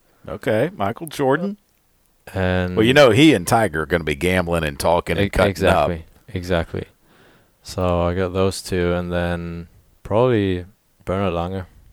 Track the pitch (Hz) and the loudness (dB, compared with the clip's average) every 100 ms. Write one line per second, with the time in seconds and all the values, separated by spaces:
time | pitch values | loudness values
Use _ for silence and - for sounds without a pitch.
0 | _ _ - - - 110 147 196 101 113 | _ _ -14 -8 -2 0 -2 -2 -6 -6
1 | 165 - 135 147 196 208 _ _ _ _ | -10 -2 0 0 -2 -8 _ _ _ _
2 | _ _ - 98 92 92 90 90 110 139 | _ _ -10 -4 0 0 0 0 4 8
3 | 135 110 160 113 85 117 107 78 73 85 | 8 8 6 6 2 2 2 -2 -2 -2
4 | 78 71 85 92 85 85 78 71 90 85 | -2 -2 0 0 0 -2 -2 -2 0 0
5 | 85 85 101 - 98 92 95 87 73 82 | 0 -2 -2 0 0 2 2 2 0 -4
6 | - _ - 92 90 87 82 92 - _ | -12 _ -12 -10 -2 -2 -2 -8 -12 _
7 | _ _ _ _ _ _ - - 90 87 | _ _ _ _ _ _ -14 -4 0 0
8 | 87 90 92 92 95 - - 92 87 87 | 0 -2 -2 0 0 -2 -6 -2 0 -2
9 | 87 87 87 87 85 85 82 - _ _ | -2 -4 -2 -4 -8 -10 -14 -20 _ _
10 | - 101 127 113 98 90 87 _ _ _ | -4 0 2 2 0 -2 -6 _ _ _
11 | - 95 98 85 87 95 90 - - | -6 -4 -2 -2 -4 -8 -12 -18 -20